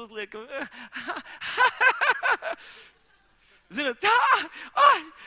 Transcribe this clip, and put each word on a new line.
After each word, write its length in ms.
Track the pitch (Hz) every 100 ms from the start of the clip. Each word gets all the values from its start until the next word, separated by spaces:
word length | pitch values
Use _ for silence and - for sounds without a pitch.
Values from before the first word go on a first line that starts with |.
| 233
uzliekam. 400 | 220 202 214 240
<laughs> 40 | 277 269 247 233 247 247 302 - - - - 494 - 508 - 523 - 330 - - - - - - _ _ _ _ _ _ _ _ 202
Ziniet, 240 | 277 233
tā, 140 | 415 480 539 440 320 - - - 554
ai, 160 | 427 311 -